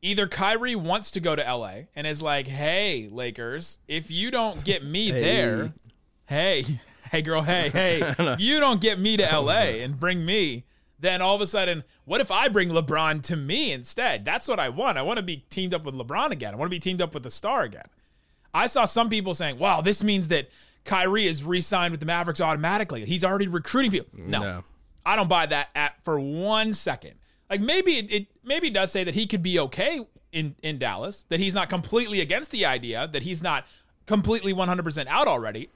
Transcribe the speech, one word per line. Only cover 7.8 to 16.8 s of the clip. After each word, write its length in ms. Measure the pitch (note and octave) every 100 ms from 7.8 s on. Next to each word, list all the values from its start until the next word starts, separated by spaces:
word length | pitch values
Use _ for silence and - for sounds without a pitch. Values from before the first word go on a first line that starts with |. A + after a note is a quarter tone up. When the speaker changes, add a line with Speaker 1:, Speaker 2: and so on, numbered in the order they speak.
| F#3 E3+
Speaker 2:
<laughs> 0 |
I 120 | D#3+
don't 40 | C3+ E3+
know. 60 |
Speaker 1:
if 80 | C3
you 200 | G#3+ D4+
don't 200 | C#4+ A3
get 180 | G#3 G3+
me 180 | G3+ G#3+
to 80 | F#3
Speaker 2:
I 20 |
don't 120 | D#3 C#3+
know. 40 |
Speaker 1:
L 60 | F#3+
A 240 | F#3+ A2+
and 160 | B2 C#3
bring 240 | E3+ F3+
me, 400 | E3 G#3+ F3 A#2+ - _ _ _
then 220 | E3 F#3
all 140 | F#3
of 60 | G3+
a 40 | G3+
sudden, 380 | G#3+ F#3 E3 - _ -
what 140 | G3+
if 80 | C4
I 180 | F#3+ C4
bring 220 | G3+ F3+
LeBron 520 | E3 D3 D#3 D#3+ D#3
to 120 | C#3+ E3
me 360 | C#3 G#3+ D4
instead? 520 | C3+ B2 - A#3+ B2+
That's 240 | G#2 F3+ -
what 100 | A3
I 120 | C3+
want. 260 | B2+ B3+ E3
I 60 |
wanna 200 | C#3+ A3+
be 220 | F#3 D#3 -
teamed 240 | - F#3
up 100 | F3
with 100 | D#3
LeBron 360 | C3+ A#2+ D#3 G#3
again. 240 | E3+ A2
I 20 | G2+
wanna 140 | D#3+
be 100 | F3+